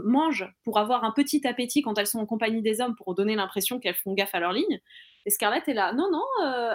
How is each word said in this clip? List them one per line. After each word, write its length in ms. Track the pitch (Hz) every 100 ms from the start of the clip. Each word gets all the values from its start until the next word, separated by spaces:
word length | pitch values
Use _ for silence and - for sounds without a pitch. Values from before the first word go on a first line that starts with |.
mangent 480 | 220 262 320 226 185 _ 233
pour 120 | 208
avoir 260 | 214 247 220
un 60 |
petit 360 | 285 277 302 254
appétit 340 | 247 240 294
quand 160 | 233 208
elles 100 | 202
sont 120 | 226
en 60 | 214
compagnie 360 | 220 226 226
des 200 | 220 214
hommes, 140 | 247 226
pour 180 | 190 180
donner 200 | 208 214
l'impression 420 | 190 196 - 247
qu'elles 160 | 180 185
font 180 | 196
gaffe 220 | 196 196 180
à 60 |
leur 100 | 175
ligne. 300 | 214 392 202 _ - - _ 202
Et 20 |
Scarlett 360 | - 214 285 302
est 60 | 226
là, « 180 | 185 240
Non, 140 | 381
non, 120 | 311 523 508 294
euh, 260 | 254 233